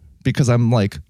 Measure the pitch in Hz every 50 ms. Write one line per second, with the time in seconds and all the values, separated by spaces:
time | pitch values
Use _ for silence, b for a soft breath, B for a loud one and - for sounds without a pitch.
0 | - - - _ - 131 - - 135 117 120 120 120 113 123 117 98 101 - -
1 | -